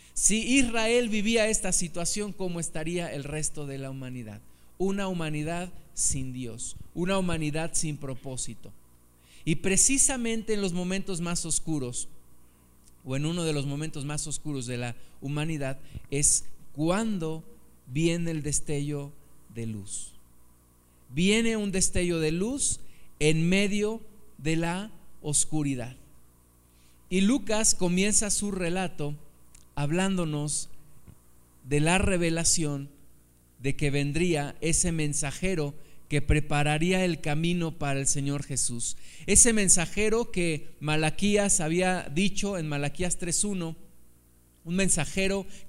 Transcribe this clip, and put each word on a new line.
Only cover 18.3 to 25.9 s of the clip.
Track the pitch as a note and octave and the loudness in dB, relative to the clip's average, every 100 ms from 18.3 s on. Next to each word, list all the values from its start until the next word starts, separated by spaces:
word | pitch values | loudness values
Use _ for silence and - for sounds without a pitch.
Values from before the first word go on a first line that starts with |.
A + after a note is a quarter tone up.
el | D#3+ | -2
destello | D3 C#3 - C#3+ C#3+ D3 C#3+ - - - - | -2 0 0 -2 -2 -6 -8 -14 -20 -20 -14
de | A#2 A2+ | -8 -6
luz. | G#2+ G2 - - - - - - - _ _ _ - - | -6 -8 -8 -10 -14 -20 -20 -20 -20 _ _ _ -20 -8
Viene | B2+ F#3+ A3 A3+ A3 | 0 4 4 4 0
un | G3+ | 0
destello | F#3 F#3 F#3 F3 E3 | 2 2 2 2 2
de | D#3 | 0
luz | E3 G#3+ C#4 - - - - - - | 0 -2 -2 -2 -2 -8 -12 -12 0
en | D3+ D#3+ E3 | 4 4 4
medio | F#3+ G3+ G#3 G#3 A3+ - - - - | 4 4 2 0 -4 -10 -18 -20 -6
de | C#3 D#3+ | -2 0
la | E3+ F3+ G#3+ - - - | 0 -4 -6 -12 -18 -10
oscuridad. | D3+ D3 - D#3 C#3+ C3 A#2 | -2 0 2 2 0 -2 -6